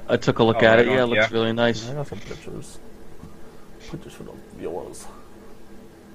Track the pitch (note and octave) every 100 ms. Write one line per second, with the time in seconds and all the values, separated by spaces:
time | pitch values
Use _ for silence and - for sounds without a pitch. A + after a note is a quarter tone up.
0 | - A#2+ - B2+ A2+ A2 A2+ A2+ A#2+ C3
1 | B2 A#2 A2 A2+ A2+ A2+ A#2 A2+ A#2 C#3+
2 | C#3+ F#2+ - G#2 - F#2+ - - - -
3 | - - - - - - - - - D#3
4 | A#2 - - - - - F#2 F2 - -
5 | - - - - - - - - - -
6 | -